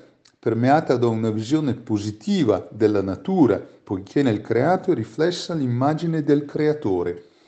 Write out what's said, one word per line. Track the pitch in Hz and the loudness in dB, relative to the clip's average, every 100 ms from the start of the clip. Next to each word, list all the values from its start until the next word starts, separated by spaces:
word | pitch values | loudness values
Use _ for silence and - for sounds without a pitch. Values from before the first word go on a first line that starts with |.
| - _ _ _ | -20 _ _ _
permeata | 120 113 127 151 160 127 | -2 2 4 4 4 2
da | 120 | 2
una | 110 113 | 0 -2
visione | 107 110 156 151 | -2 -2 -2 -2
positiva | 110 - 107 104 104 - 196 120 95 - | -4 -4 -4 -4 -8 -2 0 2 0 -2
della | 107 107 104 | 0 2 2
natura, | 95 92 - 190 131 92 | -2 -4 -2 4 4 4
poiché | - - - 98 95 147 | -2 -16 -10 -8 -4 0
nel | 135 104 | 0 0
creato | - 113 143 185 190 | -2 0 2 0 0
è | |
riflessa | 139 110 - 165 175 - | -2 -4 -2 -2 -2 -6
l'immagine | 165 131 120 139 160 170 160 | -4 -2 0 0 0 -2 -2
del | 143 147 | 2 2
creatore. | 147 151 151 151 107 90 87 87 - _ | 0 -2 0 0 -2 -2 -2 -6 -12 _